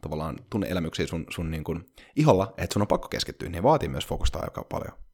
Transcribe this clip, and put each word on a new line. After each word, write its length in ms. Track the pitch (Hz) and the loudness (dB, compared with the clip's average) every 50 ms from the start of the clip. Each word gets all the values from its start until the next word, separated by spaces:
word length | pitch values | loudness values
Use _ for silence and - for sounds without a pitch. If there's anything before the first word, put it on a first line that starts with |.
tavallaan 340 | - - 76 76 78 80 69 - - _ | -6 -6 -4 -4 -4 -4 -6 -10 -12 _
tunneelämyksiä 580 | - 113 95 - 90 90 82 78 - - 87 | -2 -2 -2 0 0 -2 -2 -2 -2 -2 -4
sun, 180 | - - 82 - - | -2 -2 -6 -6 -6
sun 220 | - - 85 80 | -6 -4 -4 -4
niin 120 | 80 78 76 | -4 -4 -4
kuin 220 | - 80 82 - _ _ - - - _ | -4 -6 -6 -6 _ _ -20 -20 -8 _
iholla, 380 | - 151 156 113 92 95 98 - | 4 6 8 8 6 6 0 -2
että 160 | - - - - | -6 -6 -2 2
sun 80 | 104 | 0
on 60 | 104 | 2
pakko 200 | 104 - - - | 4 2 0 0
keskittyä, 420 | - - - - - - _ - 85 | -4 -6 -6 -4 -6 -6 _ -8 -6
niin 140 | 87 85 92 | -4 2 4
vaatii 260 | 131 160 147 - 71 | 4 4 4 2 -2
myös 180 | 65 67 - | -2 -4 -4
fokusta 320 | - 87 - - - - - | -4 -4 2 2 0 2 0
aika 240 | - - - - - | -6 -6 -6 -8 -8
paljon. 340 | - - - - - - - - - | -6 -6 -6 -6 -8 -12 -14 -20 -20